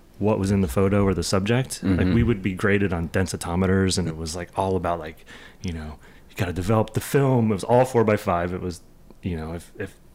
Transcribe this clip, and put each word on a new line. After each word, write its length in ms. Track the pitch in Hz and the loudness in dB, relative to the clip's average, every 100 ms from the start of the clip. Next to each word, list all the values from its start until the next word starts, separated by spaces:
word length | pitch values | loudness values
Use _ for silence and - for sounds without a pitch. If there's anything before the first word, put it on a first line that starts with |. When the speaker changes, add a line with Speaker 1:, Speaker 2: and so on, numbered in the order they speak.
| - - | -18 -4
Speaker 1:
what 200 | 101 104 | 0 2
was 120 | 95 | 2
in 100 | 101 | 2
the 80 | 95 | 2
photo 360 | - 98 101 | 2 2 4
or 100 | 98 | 2
the 80 | 87 | 2
subject. 600 | 85 98 98 120 127 - | 0 0 2 0 -2 -4
Like, 160 | - 87 | 0 2
Speaker 2:
Mm-hmm. 140 | 90 | 4
Speaker 1:
we 80 | 113 | 4
would 200 | 117 107 | 2 0
be 100 | 98 | -2
graded 380 | 92 101 101 98 | -2 2 2 2
on 160 | 85 82 | -2 -2
densitometers, 920 | 98 92 92 85 87 92 95 95 92 | -2 -2 -4 -4 0 2 4 2 0
and 80 | 85 | -2
it 80 | 80 | -4
was, 200 | 80 87 | -8 -8
like, 140 | 87 - | -8 -4
all 200 | 95 95 | -2 0
about, 220 | 85 85 | -2 -4
like, 260 | 78 - - - - - | -6 -16 -20 -20 -20 -12
you 100 | 95 | -8
know, 260 | 80 76 73 - - - | -8 -10 -14 -20 -20 -14
you 60 | - | -6
gotta 160 | 92 | -4
develop 420 | 85 90 113 110 | -2 0 2 0
the 60 | - | -4
film. 500 | - 143 139 123 110 | -2 0 2 2 2
It 40 | |
was 100 | 98 | 0
all 200 | - 123 | 2 2
four-by-five. 680 | 127 120 107 104 101 87 87 | 4 2 2 2 0 -2 -2
It 80 | 90 | -4
was, 200 | 90 85 - - - - | -6 -8 -14 -20 -20 -10
you 140 | 92 82 | -6 -6
know, 180 | 78 | -6
if, 180 | 85 - - | -10 -12 -12
if 160 | 98 - - | -12 -14 -20